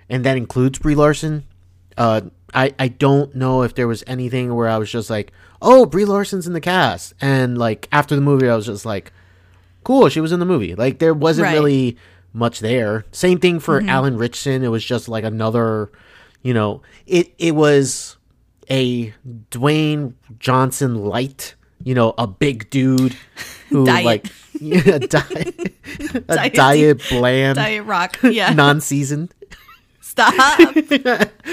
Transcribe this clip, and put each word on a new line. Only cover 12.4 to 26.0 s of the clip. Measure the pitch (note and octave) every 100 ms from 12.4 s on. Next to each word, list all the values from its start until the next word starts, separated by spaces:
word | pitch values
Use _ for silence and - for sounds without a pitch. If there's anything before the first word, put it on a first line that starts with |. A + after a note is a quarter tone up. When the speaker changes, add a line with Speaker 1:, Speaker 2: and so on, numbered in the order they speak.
| A#2 -
Speaker 1:
there. | A2 B2 G#2+ G#2+ -
Same | - F3+ F3
thing | F3+ E3+
for | D#3 C#3+
Speaker 2:
Mm-hmm. | A#2+
Speaker 1:
Alan | C3 C3+ A#2
Ritchson. | A#2+ - C#3 C3
It | B2
was | A2+ -
just, | A#2+ A#2+
like, | A2+ A2
another, | A2 A2 A#2 A2+ A2 G#2 _ _ - _ _
you | B2+
know, | A#2 G#2+ A#2+ _ _ -
it, | F3 F3 -
it | E3+ D#3
was | D3+ C#3+ C3+ - - - _ _ _ _ -
a | C3+ B2+ A#2+ A2 - B2+ A#2 G#2+
Dwayne | A#2 C#3+ D#3 D3+ D3+ C#3 - _ A#2
Johnson | - B2+ C3 - C3+ A2+ G2+
light, | A2 C3+ - - - _ _
you | C3
know, | B2+ A2+ -
a | A#2
big | F#2 D3 A#2 G#2
dude | C#3 C3 C3 B2+ - - - - - -
who, | D3 C3
Speaker 2:
<laughs> |
Diet. | F3 A#2+
Speaker 1:
like, | G#2+ - - _
<laughs> | -
a | D3+ F3+ D#3+ D#3
diet, | - D3+ - D#3 E4 - E4+ _ - -